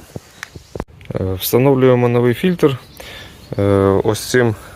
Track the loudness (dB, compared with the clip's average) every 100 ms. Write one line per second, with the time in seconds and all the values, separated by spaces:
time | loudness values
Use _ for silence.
0 | -18 -20 -20 -20 -20 -20 -16 -14 -14 -16
1 | -12 -6 -6 -6 -2 2 2 4 4 4
2 | 2 2 0 0 -2 0 0 -2 -12 -20
3 | -20 -20 -20 -20 -10 -4 0 2 4 2
4 | 0 -4 -2 0 0 -2 -12